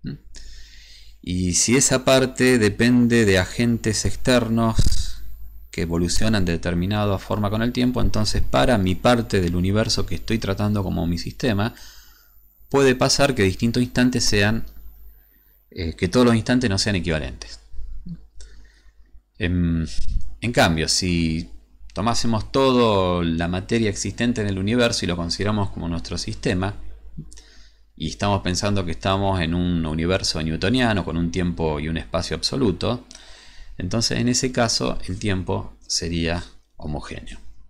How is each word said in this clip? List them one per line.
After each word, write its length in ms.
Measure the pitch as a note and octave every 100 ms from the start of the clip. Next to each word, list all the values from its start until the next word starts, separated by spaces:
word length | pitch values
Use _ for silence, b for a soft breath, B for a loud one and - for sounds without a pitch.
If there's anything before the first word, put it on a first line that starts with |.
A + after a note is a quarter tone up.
| C3+ C#3+ - B B B B B B B B B
Y 320 | - F2+ F2+
si 220 | E2+ - C3
esa 280 | - B2+
parte 540 | C#3 C3 B2+ - B2+ B2
depende 680 | G#2 G2+ A#2+ B2 A#2+ A#2+
de 140 | G#2 F#2
agentes 680 | F2+ - A#2+ A#2 A2 G#2
externos 720 | G2+ - C3 B2 A2+ A2+ A2+ - - - - - - - - - -
que 120 | -
evolucionan 640 | E2 E2+ F2 - G#2+ G#2+ F2
de 60 |
determinada 680 | E2 F2+ E2+ F#2 G#2 G#2 F#2
forma 320 | - G#2 G2+
con 100 | A2
el 100 | A#2+
tiempo, 300 | B2 B2+ A#2+
entonces 400 | G2+ A2 G#2 G#2
para 380 | - C3 C3 A2+
mi 160 | F#2
parte 480 | - A#2+ A#2+ A2 G2
del 120 | F2
universo 520 | F2 F#2 G#2+ A2 - -
que 80 |
estoy 240 | - - A2+
tratando 440 | G2 G2 G#2 G#2
como 240 | F#2 E2+ E2+
mi 120 | F2
sistema, 560 | - - B2+ G2+ A2 - B B B B B B _ _ -
puede 240 | C#3 C3+
pasar 400 | B2+ C3+ - C#3+
que 80 | A#2
distintos 400 | F#2+ - A#2 B2
instantes 420 | B2 B2+ B2 B2
sean, 400 | - G#2 G#2 A#2 - - - - - b b b b b _
eh, 240 | - E2+
que 140 | - F#2
todos 160 | B2+
los 100 | A#2+
instantes 360 | A2+ A2 B2 A#2+
no 80 | G2
sean 180 | A2 F#2+
equivalentes. 640 | E2 D#2 C2 - - - - - - - - E3 - - b b b b b b b - _ -
Em, 500 | F2 F2 E2+ E2 D#2+ - - - - -
en 120 | A2+
cambio, 360 | C3 G2+ D#2+ D#2
si 640 | - F#2 E2+ E2 D#2+ F2 - _ - -
tomásemos 580 | - A#2 A#2 A#2 A2 G2+
toda 720 | C#3 C3+ B2 A2+ G2 F2+ F2
la 240 | E2+ E2 E2+
materia 440 | F2+ G2 A#2 G#2+
existente 500 | - G#2+ - A#2+ A#2
en 60 | G#2
el 120 | F#2+
universo 460 | G2+ B2 A#2 -
y 40 | F#2
lo 80 | F2
consideramos 520 | E2+ - G2+ G#2+ G2
como 180 | - E2+
nuestro 260 | E2+ - F2+
sistema, 580 | - - C3 F#2 G2 - - - - - - b b b b b b -
y 100 | D#2
estamos 320 | - G2+ G2
pensando 420 | F#2 F2+ G#2 G2
que 100 | F2
estamos 500 | D#2 G2 G2 G2 F#2+
en 100 | D#2+
un 320 | F2 F2+ E2+
universo 580 | D#2+ D#2+ E2+ F#2+ - E2
newtoniano 640 | D#2 D#2+ F#2 B2+ A#2+ G2
con 140 | D2+ E2+
un 120 | E2+
tiempo 500 | F2+ F2+ E2+ D#2+ D2
y 80 | D2+
un 100 | D#2+
espacio 360 | - D#2+ -
absoluto, 720 | - - C#3 A2 F2 G2+ B2 - B B B B B B -
entonces 400 | F2+ A2+ - A#2
en 100 | A#2+
ese 240 | B2 B2+
caso 460 | B2 A2+ - B2+ A#2+ -
el 120 | G2+
tiempo 580 | G#2+ F#2+ F2+ G2+ G#2 - -
sería 560 | - E2+ E2+ E2 F2 - - _ -
homogéneo. 600 | E2 C#2+ - - - - - - -